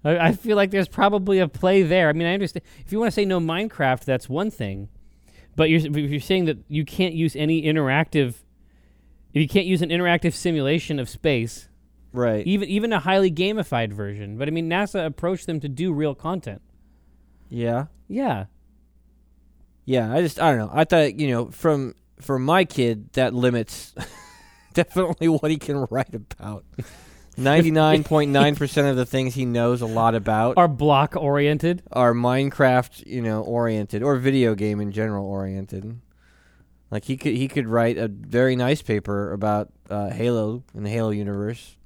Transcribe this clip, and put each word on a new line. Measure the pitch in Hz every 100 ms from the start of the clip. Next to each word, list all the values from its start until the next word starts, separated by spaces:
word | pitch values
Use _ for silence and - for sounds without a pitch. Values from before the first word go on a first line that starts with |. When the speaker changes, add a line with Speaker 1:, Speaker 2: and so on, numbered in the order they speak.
Speaker 1:
I, | 147 170 165
I |
feel | 208 233 208
like | 196
there's | 196 180
probably | - 196 202 190 190
a | 170
play | - 185 196
there. | 165 180 160
I |
mean, | 156 170
I |
understand | 196 190 175 _ - -
if |
you | 208
wanna | 233
say | - 202
no | 185
Minecraft, | 160 165 214 - 135 127
that's | - 127 -
one | 139 214
thing, | - 104 95 101 - - _ _ - - -
but | 160
you're, | 160
if | 151 147 143
you're | 147
saying | - 190 165
that | 147 -
you | 147 147
can't | - 185
use | 160 160 139
any | 151 165
interactive, | 156 156 135 143 160 156 127 - _ _ _ _ _ _ _ _ _
if | 143
you | 151
can't | 185 180
use | 185
an | 165
interactive | 170 180 170 175
simulation | - 180 160 135 160 - 147
of | 120
space, | - 160 127 113 - - _ _ _ -
Speaker 2:
Right. | 123 120 107 135
Speaker 1:
even, | 202 196
even | 196 233
a | 208
highly | 170 196 190
gamified | 156 185 214 165 123 113
version. | 104 101 101 101 107
But | 143
I |
mean, | 165 165
nasa | 175 202 202
approached | 160 139 170 185 -
them | 160
to | 143
do | 131 180
real | 147 147
content. | 135 160 180 120 95 _ _ _ _ _ _ _ _ -
Speaker 2:
Yeah. | 120 117 117 143 - _
Speaker 1:
Yeah. | 202 269 113 98 _ _ _ _ _ _ _ _ _ _ _ - _
Speaker 2:
Yeah, | - 127 110
I | 139
just, | 170 -
I | 160
don't | 123
know. | 107
I | 147
thought, | 160 170 147 104
you | 147
know, | 120 117
from, | - 165 147 127 - _ _
for | - 131
my | 131 180
kid, | 180 - 120 110 104
that | - 127
limits | 123 123 120 107 - - - - - -
<laughs> | - - _ _
definitely | - 170 185 180 160 165
what | 156 156
he | 156
can | - 143 127
write | 113 -
about. | 113 104 - - 104 -
Speaker 1:
<laughs> | - - - - - - -
Speaker 2:
Ninety-nine | 131 156 165 156 156 156
point | 147 156 143
nine | 139 143 143
percent | 143 - 143
of | 127
the | 123
things | 135 127
he | 127 123
knows | 120 120 123
a | 117
lot | 113 113
about | 113 104 110 117 156
Speaker 1:
Are | 170
block-oriented? | 131 147 139 147 151 147 143 147 151 165 175 -
Speaker 2:
are | - 123
Minecraft, | 117 123 127 139 - 131 127 123 - -
you | 123
know, | 117 107
oriented, | - 120 117 110 104 104
or | 139 135
video | 131 135 120
game | 104 107 104
in | 104
general | 101 110 101 98
oriented. | 98 98 95 95 95 104 117 _ _ _ _ _ _ _ _ _
Like, | 104
he | - 131
could, | -
he | 120 135
could | 147 117
write | 117 117 107
a | 110
very | 101 107 117 131 127
nice | 123 151
paper | - 104 98 101 101
about, | 98 107 104 104 _ -
uh, | 104 101
Halo | - 117 117 107 120 -
and | 107
the | 104
Halo | 113 110
universe. | 104 101 101 104 120 - _